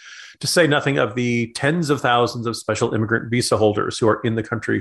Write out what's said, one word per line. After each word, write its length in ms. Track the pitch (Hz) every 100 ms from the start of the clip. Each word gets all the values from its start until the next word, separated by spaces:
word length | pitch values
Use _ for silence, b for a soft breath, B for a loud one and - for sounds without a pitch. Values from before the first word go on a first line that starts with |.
| B B B B
to 60 | -
say 200 | 180 160
nothing 320 | 143 143 139
of 160 | 123
the 380 | 120 120 120 117
tens 380 | - 139 175 147
of 100 | 135
thousands 460 | 127 120 120 123 117
of 100 | 110
special 380 | - 107 120
immigrant 360 | 113 110 113 113
visa 260 | 120 - 107
holders 420 | 107 104 95 -
who 100 | 110
are 120 | 104
in 100 | 117 113
the 60 |
country 380 | 110 110 - 110